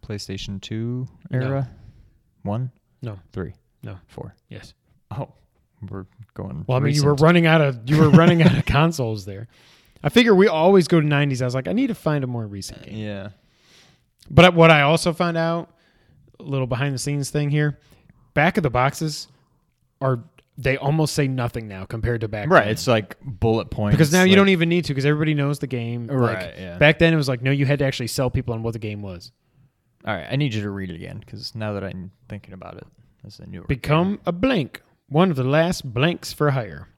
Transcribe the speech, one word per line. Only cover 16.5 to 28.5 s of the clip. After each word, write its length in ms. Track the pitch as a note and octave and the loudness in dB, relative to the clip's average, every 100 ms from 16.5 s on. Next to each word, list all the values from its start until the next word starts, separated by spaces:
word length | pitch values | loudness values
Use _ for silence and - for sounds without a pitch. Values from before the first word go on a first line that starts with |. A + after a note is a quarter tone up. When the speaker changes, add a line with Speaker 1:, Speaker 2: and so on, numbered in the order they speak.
| C#3 B2+ | -4 -4
Speaker 2:
behind 260 | A#2 C#3+ | -4 -4
the 60 | C3 | -4
scenes 300 | C#3+ C#3+ C3+ | -4 -4 -4
thing 180 | D3 D3 | -4 -2
here, 300 | D3+ D3+ C#3+ _ _ _ _ _ | 0 0 -2 _ _ _ _ _
back 240 | - D#3 G3+ | 0 2 2
of 60 | |
the 60 | D3 | 0
boxes 580 | A#2+ C3 - D#3 D3 - _ _ _ _ _ _ _ | 0 0 -2 -8 -8 -14 _ _ _ _ _ _ _
are, 180 | C3+ B2 - _ _ - | -2 -2 -6 _ _ -8
they 180 | C3 C3+ | -4 -2
almost 360 | C#3 D#3 D3+ - | -2 0 0 0
say 120 | C#3+ | -2
nothing 380 | C3 A#2+ A#2+ A2 | -2 -4 -6 -12
now 180 | F#2+ G2 | -12 -10
compared 360 | A#2 A2+ A#2+ | -6 -4 -4
to 60 | A2 | -4
back 220 | G#2+ B2 | -6 2
Speaker 1:
Right, 160 | F3 G#2 | 4 4
Speaker 2:
then. 60 | |
Speaker 1:
it's 140 | A2 - | -2 2
like 280 | A2+ G2 - | 0 0 -14
bullet 500 | - G#2 A#2 A2+ - | -16 -2 0 0 -2
points, 240 | - G#2 - | -4 0 4
Speaker 2:
Because 160 | D#3 | 4
now 120 | F3 | 6
you 80 | F#3 | 6
Speaker 1:
like 40 | F#3+ | 6
Speaker 2:
don't 120 | G3 | 6
even 180 | F#3 E3 | 4 2
need 140 | E3+ D#3+ | 0 -2
to, 80 | |
'cause 120 | C3+ C3+ | -2 0
everybody 280 | D3+ D3+ | 0 0
knows 260 | D3 C#3 C#3+ | 0 -2 -4
the 80 | C3+ | -6
game. 400 | B2 A#2 A#2+ A#2 | -6 -6 -8 -4
Like, 100 | C#3 | 0
Speaker 1:
Right, 360 | A#2 F#2+ F2 - | 0 0 -8 -12
yeah. 180 | F#2 B2 | -14 0
Speaker 2:
back 220 | D3 D3+ | 2 4
then 140 | E3 | 2
it 20 | E3 | 2
was 140 | C3+ | 0
like, 120 | B2+ | -2
no, 100 | C3 | -2
you 140 | C#3 C3+ | 0 0
had 140 | C#3+ | 0
to 60 | C#3 | -2
actually 220 | - A#2+ | -4 -8
sell 220 | - B2+ | -4 -2
people 240 | C3 B2 | -2 -4